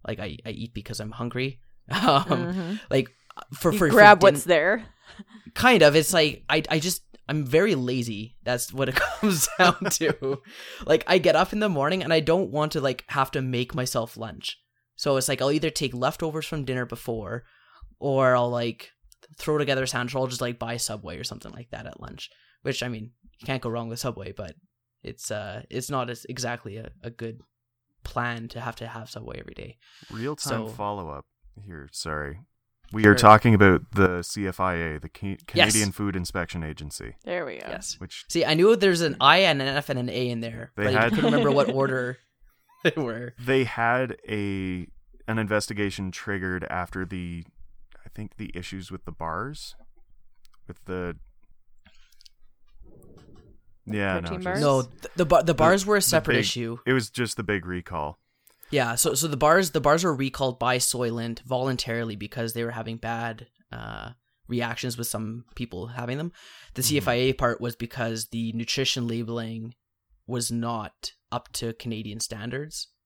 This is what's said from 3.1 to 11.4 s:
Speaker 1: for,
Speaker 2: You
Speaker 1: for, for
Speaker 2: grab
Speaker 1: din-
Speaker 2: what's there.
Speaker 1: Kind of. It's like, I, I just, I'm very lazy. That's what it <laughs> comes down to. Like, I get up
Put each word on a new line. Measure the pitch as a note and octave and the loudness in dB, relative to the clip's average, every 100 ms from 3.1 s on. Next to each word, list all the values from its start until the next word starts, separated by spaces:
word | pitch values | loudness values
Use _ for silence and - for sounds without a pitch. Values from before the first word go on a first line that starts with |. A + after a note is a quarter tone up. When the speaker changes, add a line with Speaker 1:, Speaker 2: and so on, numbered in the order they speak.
| _ _ - - | _ _ -20 -16
Speaker 1:
for, | C#3 E3+ | -2 0
Speaker 2:
You | G3+ | 2
Speaker 1:
for, | E3+ | 6
for | |
Speaker 2:
grab | A3+ G#3 G3+ | 12 12 12
Speaker 1:
din- | G3 | 8
Speaker 2:
what's | D3 D#3 | 6 2
there. | E3 E3+ A3+ A3 _ - - - - - - | 4 4 0 -6 _ -20 -20 -20 -20 -14 2
Speaker 1:
Kind | B3 A3+ | 6 8
of. | D3 D#3 | 8 8
It's | D#3 | 4
like, | F3+ D3+ C#3 - | 4 2 0 0
I, | D#3+ D3+ | 0 2
I | D#3 | 0
just, | E3+ F3 _ - - | 0 -4 _ -20 -4
I'm | D3 C3+ | -4 2
very | D#3 G#3 D3+ | 4 4 2
lazy. | B2 C3 A#2 G#2 A2+ - | 0 -2 -2 -6 -10 -8
That's | - B2 - | -4 -4 -4
what | C3 C3+ | -4 -2
it | C3 | 0
<laughs> | - - | -2 0
comes | G#3+ E3 - - | 0 2 -2 4
down | F3+ - G3 | 4 4 -2
to. | - D#3+ - C3+ C3+ - - - - - | 0 0 0 -4 -6 -8 -20 -18 -12 2
Like, | D#3 - | 2 4
I | F#3 | 4
get | E3+ | 4
up | D#3 | 4